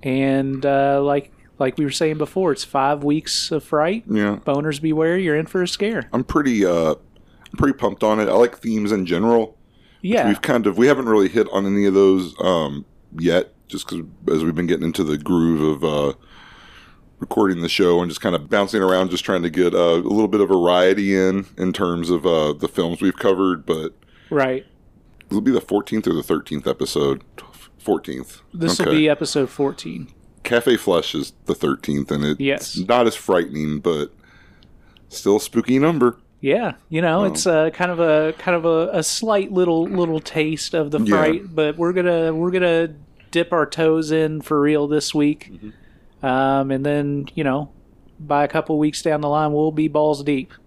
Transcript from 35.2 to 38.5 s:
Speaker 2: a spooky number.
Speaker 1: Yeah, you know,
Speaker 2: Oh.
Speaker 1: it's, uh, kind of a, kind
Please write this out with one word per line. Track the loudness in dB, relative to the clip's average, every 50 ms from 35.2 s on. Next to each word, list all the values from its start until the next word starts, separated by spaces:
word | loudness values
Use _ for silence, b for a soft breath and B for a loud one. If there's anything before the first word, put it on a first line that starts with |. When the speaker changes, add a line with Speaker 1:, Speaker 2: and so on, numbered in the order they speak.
| 0 2 2
Speaker 2:
a | 2
spooky | 0 -2 -4 -4 0 2 2 2
number. | 2 2 2 2 2 2 2 -2 _ _ _ _ -2
Speaker 1:
Yeah, | 0 0 0 0 -4 -6 -10 _ _
you | -4 -2
know, | 0 0 0 0
Speaker 2:
Oh. | 0
Speaker 1:
it's, | 0 -2 -2 0
uh, | 0 2 2 2 0
kind | 0 -2 -4 -4
of | 0 0
a, | 2 2 2 2 2 0 -4 -4
kind | -4 -2